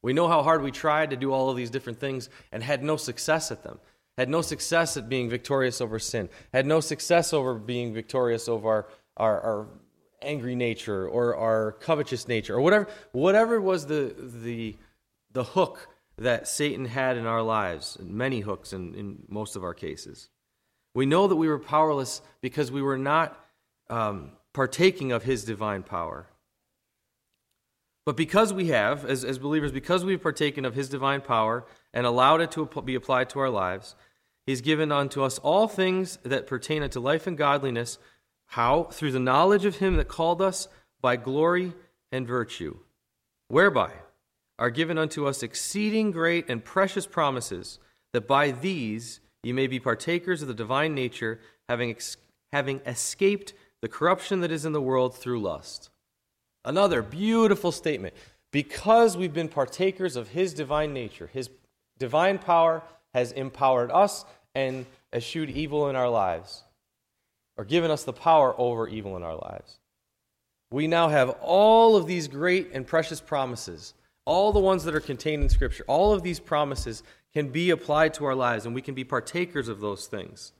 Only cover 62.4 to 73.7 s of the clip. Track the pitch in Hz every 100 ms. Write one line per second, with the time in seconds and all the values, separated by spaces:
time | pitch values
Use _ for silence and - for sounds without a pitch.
62.4 | - 170 165 160 - - _ 123 123 135
63.4 | 135 - 135 127 120 156 202 - - -
64.4 | _ 135 135 131 123 _ _ 120 - 165
65.4 | 151 135 151 147 143 131 123 113 95 82
66.4 | 95 - _ _ _ _ _ _ _ _
67.4 | _ - 101 165 165 151 - 117 165 160
68.4 | 131 - 123 117 113 110 98 92 85 80
69.4 | 50 - - - _ _ _ _ _ _
70.4 | _ _ _ 131 156 170 165 151 127 -
71.4 | - 185 214 226 226 214 165 180 147 139
72.4 | 175 185 170 135 127 160 156 160 - 147
73.4 | 131 117 -